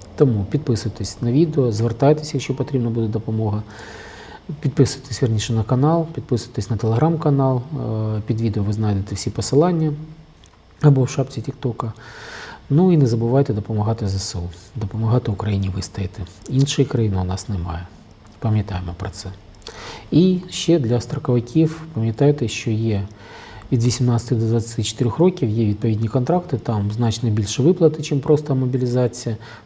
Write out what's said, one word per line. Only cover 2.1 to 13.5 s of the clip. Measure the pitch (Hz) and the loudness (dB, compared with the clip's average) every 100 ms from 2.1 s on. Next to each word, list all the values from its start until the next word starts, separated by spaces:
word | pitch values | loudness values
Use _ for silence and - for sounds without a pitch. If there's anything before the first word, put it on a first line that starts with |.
| 151 - | 4 0
якщо | 131 - | -4 -4
потрібна | 131 123 135 117 | -4 -2 0 0
буде | 117 110 | 0 0
допомога. | 110 110 110 110 104 - - - - - - - - - 151 | -2 -2 -2 0 -2 -4 -14 -16 -16 -18 -18 -18 -16 -14 -6
Підписуйтесь, | 135 - 120 - - - | -2 2 2 0 -8 -2
верніше, | 120 110 - | 0 0 0
на | 113 | 0
канал, | 110 127 147 170 160 | 2 2 4 2 0
підписуйтесь | 143 - 117 - - - | -6 -2 -2 -2 -6 -4
на | 110 | -2
Telegram-канал, | 113 117 160 160 156 139 135 127 | 0 2 2 2 2 4 4 0
е, | 139 143 113 110 110 107 107 | -2 -6 -4 -2 -2 -2 -2
під | 110 | -2
відео | 113 104 | 0 0
ви | 101 | -2
знайдете | 107 107 98 98 | 0 0 0 -2
всі | 98 - | -6 -6
посилання | - - 139 175 170 156 147 - - - - - - - - | -4 0 2 4 2 0 -2 -8 -16 -20 -20 -20 -20 -20 2
або | 147 131 | 6 6
в | 127 | 4
шапці | - 123 - | 0 -4 -6
Тіктока. | 120 - 127 113 113 - - - - - - - - | -10 -6 -6 -4 -6 -8 -16 -18 -16 -16 -16 -14 0
Ну | 143 185 | 4 6
і | 165 | 6
не | 127 | 4
забувайте | 117 117 135 139 | 2 2 2 2